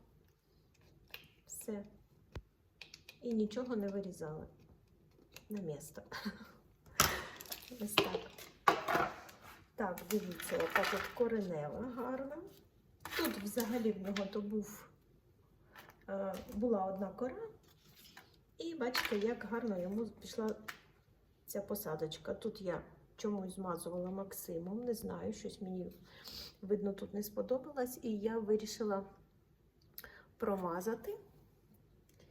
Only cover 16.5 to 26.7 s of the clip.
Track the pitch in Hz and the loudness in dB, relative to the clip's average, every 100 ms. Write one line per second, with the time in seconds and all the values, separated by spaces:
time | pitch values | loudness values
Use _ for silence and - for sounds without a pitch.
16.5 | 202 240 208 190 190 190 180 247 381 453 | 2 6 6 4 0 -2 -2 -4 -4 -8
17.5 | - - - - - - - - - - | -10 -20 -20 -20 -20 -20 -20 -20 -20 -20
18.5 | - 330 320 240 254 - 208 220 240 208 | -10 -6 0 0 2 2 2 2 0 -2
19.5 | 233 233 185 180 208 220 - - - 220 | 0 2 2 2 0 -2 -4 -8 -2 0
20.5 | - - - - - - - - - - | 0 -6 -12 -16 -20 -20 -20 -20 -20 -6
21.5 | 208 196 208 170 160 160 - - 196 220 | -4 0 -2 0 0 0 -2 -4 -2 -2
22.5 | - 185 160 - - - - 214 202 185 | -2 -2 -2 -4 -16 -20 -4 0 0 -2
23.5 | 196 185 165 165 180 180 190 196 - - | -2 -2 -2 -2 -2 0 -2 -4 -6 -4
24.5 | 165 175 214 247 220 196 175 185 214 208 | -4 -2 -2 0 0 -2 -2 -2 -4 -6
25.5 | - 185 185 175 - - - - - - | -6 -4 -4 -4 -8 -18 -16 -12 -10 -12
26.5 | - 190 | -10 2